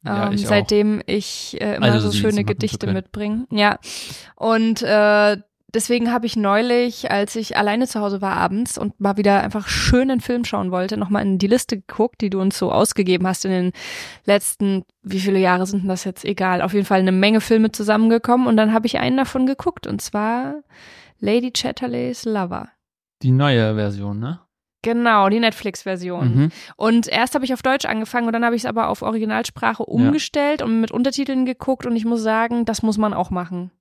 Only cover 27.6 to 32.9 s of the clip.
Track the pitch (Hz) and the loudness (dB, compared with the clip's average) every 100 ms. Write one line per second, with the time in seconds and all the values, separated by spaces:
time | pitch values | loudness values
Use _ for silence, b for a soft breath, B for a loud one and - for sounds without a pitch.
27.6 | 262 269 - 220 220 247 233 226 233 233 | 0 0 0 -4 -4 -2 -2 0 0 -2
28.6 | 240 220 220 202 214 220 214 220 233 - | -2 -2 -2 -2 -4 -2 -2 -2 -4 -2
29.6 | 233 226 226 233 262 294 - 294 285 302 | -2 -2 -2 2 4 2 -2 0 0 0
30.6 | - 226 226 - 254 262 277 262 254 254 | 0 0 0 0 -2 0 -2 0 -2 -2
31.6 | - 262 247 233 220 233 220 220 233 240 | -4 -4 -2 -2 0 -2 0 0 0 0
32.6 | 233 214 220 | -2 0 0